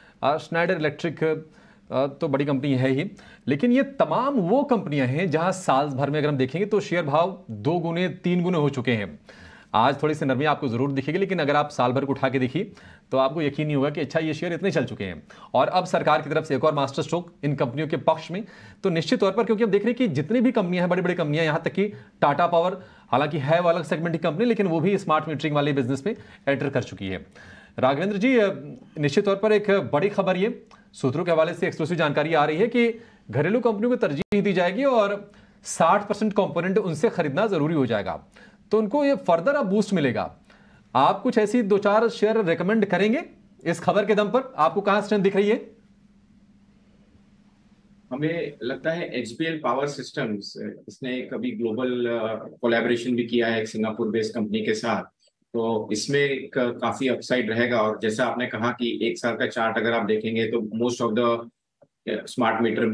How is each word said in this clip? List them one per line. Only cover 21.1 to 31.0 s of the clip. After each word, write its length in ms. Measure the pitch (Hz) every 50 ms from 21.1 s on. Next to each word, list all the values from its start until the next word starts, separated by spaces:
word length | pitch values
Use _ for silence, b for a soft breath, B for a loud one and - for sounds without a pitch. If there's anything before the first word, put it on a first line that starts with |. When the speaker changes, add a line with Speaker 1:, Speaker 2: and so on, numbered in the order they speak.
| 180
Speaker 1:
कंपनियां, 320 | 180 160 147 147 160 165
यहाँ 160 | 156 147 165
तक 120 | 160 170 -
कि 140 | 190 202 202 B B B B B -
टाटा 260 | 165 147 143 160 175 170
पावर, 360 | 175 165 170 185 185 180 B B B B B B
हालांकि 260 | - 131 147 147 160 151
है 220 | 127 143 160 175
वो 100 | 180 170
अलग 140 | 165 180 156
सेगमेंट 320 | - 185 156 165 175 160
की 40 | 160
कंपनी, 260 | 175 170 147 175 240
लेकिन 220 | 247 226 214 202 175
वो 120 | 160 165
भी 180 | 143 196 202 190
स्मार्ट 300 | 196 170 156 156 156 160
मीटरिंग 280 | 151 - - 156 147
वाले 180 | 147 143 151 139
बिजनेस 300 | 139 123 120 139 131 -
में 100 | - 160 B B B B B B 139
एंटर 220 | 139 120 139 139
कर 140 | 139 131 127
चुकी 240 | - - - 101 95
है। 180 | 92 85 - - B B B B B B B B B -
राघवेंद्र 380 | 117 131 139 143 180 208 208 196
जी, 200 | 208 262 262 233
अ, 120 | 208 190 196 131 135 143 - - - - - 156
निश्चित 260 | 147 143 - 214 202
तौर 100 | 202 196
पर 160 | 196 214 214
एक 200 | 214 202 208 196
बड़ी 380 | 196 190 143 113 - 147 180 196
खबर, 280 | - 202 180 185 180 180
ये 300 | 196 233 240 - - - B B B B B
सूत्रों 320 | -